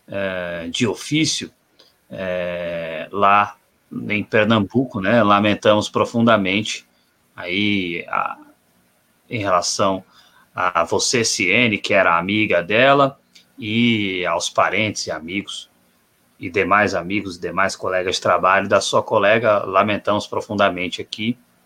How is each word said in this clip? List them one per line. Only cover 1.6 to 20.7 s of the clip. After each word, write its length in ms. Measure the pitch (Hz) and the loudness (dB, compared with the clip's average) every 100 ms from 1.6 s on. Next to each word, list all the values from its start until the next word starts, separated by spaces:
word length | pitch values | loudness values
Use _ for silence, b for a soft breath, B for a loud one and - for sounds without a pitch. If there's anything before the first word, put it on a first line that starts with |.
| _ _ b _ _ | _ _ b _ _
é, 960 | - 95 90 87 87 87 85 80 80 82 | -10 -6 -4 -4 -6 -6 -6 -8 -10 -8
lá 440 | 98 101 101 101 - _ _ _ | 0 4 4 2 -6 _ _ _
em 320 | - 117 104 | -10 -4 -4
Pernambuco, 760 | 101 113 107 113 95 120 135 104 | 0 2 4 4 2 0 -2 -4
né? 220 | 95 117 | 0 2
Lamentamos 680 | 104 101 104 101 110 107 104 | 4 4 2 2 4 4 2
profundamente 960 | 117 101 117 117 110 95 101 113 - - _ _ _ _ - | -2 0 2 4 4 2 -2 -4 -10 -14 _ _ _ _ -14
aí 680 | 90 92 104 101 90 85 - | -6 -2 0 -2 -4 -6 -6
a, 300 | 50 - - - _ _ _ _ _ _ _ _ | -4 -4 -8 -18 _ _ _ _ _ _ _ _
em 80 | 117 | -6
relação 680 | 98 90 - - 101 95 - b b b b | 0 0 0 0 0 0 -8 b b b b
a 300 | - 90 85 | -4 -2 0
você, 400 | 82 98 - 123 | 0 0 0 0
Ciene, 540 | 110 - 90 110 120 101 | 0 -2 0 2 2 0
que 160 | - | 0
era 240 | 98 90 85 | 2 4 2
amiga 460 | 90 107 104 90 | 0 -2 2 0
dela, 560 | 85 107 135 143 147 - _ b _ - | 2 2 4 4 2 -2 _ b _ -12
e 680 | 110 113 120 113 101 92 87 | -4 2 2 2 -2 -2 -2
aos 240 | 85 - | -2 -2
parentes 560 | - 82 92 107 - - | 0 0 2 -2 -4 -8
e 60 | |
amigos, 580 | 78 80 98 98 - - _ _ _ _ _ _ _ | -8 -6 -8 -8 -14 -16 _ _ _ _ _ _ _
e 100 | 92 | -4
demais 460 | 95 92 101 101 92 | -2 2 2 2 -2
amigos, 420 | 87 104 95 87 | -4 -4 -6 -10
demais 380 | 90 87 95 - | -8 -2 -2 -2
colegas 400 | 98 92 90 90 | -4 -2 -2 -2
de 60 | |
trabalho 460 | - 87 92 98 101 | 0 2 4 2 4
da 140 | 101 | 2
sua 220 | - 120 | 2 -2
colega, 560 | - 110 101 113 117 104 | 2 2 4 4 4 2
lamentamos 640 | - 95 107 101 - 104 - | 2 2 2 0 -2 -2 -2
profundamente 760 | 107 - 101 98 | -8 -6 0 0